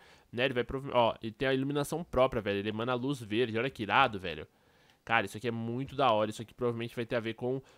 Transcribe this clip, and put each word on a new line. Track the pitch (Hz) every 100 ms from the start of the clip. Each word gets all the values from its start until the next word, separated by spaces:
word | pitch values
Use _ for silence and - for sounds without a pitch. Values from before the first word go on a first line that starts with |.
| - - _
né? | 113 135
Ele |
vai | 123
prov-, | 117 131 135
ó, | 123 113 -
e | 113
tem | 104 135
a |
iluminação | 135 135 143 143 160
própria, | 160 127 131 123
velho. | 101 101
Ele | 104
emana | 107 117
luz | 127 131 143
verde, | 110 107 120 110
olha | 131
que | -
irado, | 98 113 131 104
velho. | 92 76 80 _ _ _ _ _
Cara, | - 117 98
isso | 110
aqui | 117
é |
muito | 113 113 120 135
da | 135 131
hora. | 107 110
Isso | 107
aqui | 110
provavelmente | - 123 117 117 -
vai |
ter | 113 123
a |
ver | 113
com | 110 123 135 -